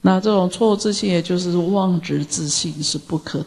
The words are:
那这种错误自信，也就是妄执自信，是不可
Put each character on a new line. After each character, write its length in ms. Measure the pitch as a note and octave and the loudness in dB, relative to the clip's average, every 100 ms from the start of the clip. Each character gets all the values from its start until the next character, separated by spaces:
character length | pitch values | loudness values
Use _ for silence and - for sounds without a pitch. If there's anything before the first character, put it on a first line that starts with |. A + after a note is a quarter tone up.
那 180 | C#4+ F#3 | 4 4
这 140 | G#3 | 4
种 160 | G#3 F#3 | 2 2
错 220 | - A3+ | 2 2
误 40 | G#3 | 2
自 160 | G#3+ | 0
信， 160 | G3+ G3+ | -2 0
也 140 | F3 | 0
就 160 | E3 F3+ | 0 -2
是 180 | F3+ F3 | 0 0
妄 440 | E3+ G3+ F#3+ F3 | 2 2 2 0
执 240 | D#3+ D3 D3+ | 0 -4 -2
自 240 | - D3+ | -4 -2
信， 320 | - E3+ D3+ | -2 -4 -4
是 160 | D3 D3 | -4 -6
不 220 | - D#3 | -4 -6
可 260 | - C#3+ | -4 -6